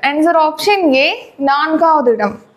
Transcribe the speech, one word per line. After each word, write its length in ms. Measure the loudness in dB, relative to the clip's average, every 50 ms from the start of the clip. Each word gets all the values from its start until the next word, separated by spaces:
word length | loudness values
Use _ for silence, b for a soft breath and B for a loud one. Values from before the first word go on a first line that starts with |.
| -2 -2
ஆன்சர், 280 | -2 0 0 2 2 2 2
ஆப்ஷன் 400 | 0 -2 -4 -2 0 0 2 2 2 2 2
ஏ, 80 | 2 0 -2 -6 -10 -20 -12 -4 -2 -2
நான்காவது 640 | 0 0 0 -2 0 0 2 2 2 2 2 0 0
இடம். 180 | 0 -2 -4 -6 -8 -20 _ _